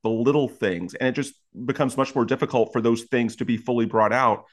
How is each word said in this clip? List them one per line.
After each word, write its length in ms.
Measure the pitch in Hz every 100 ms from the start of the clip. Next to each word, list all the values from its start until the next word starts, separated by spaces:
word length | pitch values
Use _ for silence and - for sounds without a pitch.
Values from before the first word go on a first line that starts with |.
the 80 | 113
little 380 | 113 120 147 127
things. 460 | - 104 87 90
And 140 | - 131
it 40 |
just 220 | 135 135 _ _ 98
becomes 320 | 127 131 131 131
much 160 | 131 131
more 80 |
difficult 480 | 113 120 - 127 113
for 80 | 120
those 240 | 117 117
things 320 | - 123 113 -
to 80 |
be 120 | 120 110
fully 300 | 127 120 110
brought 260 | 110 104
out 340 | 123 123 - -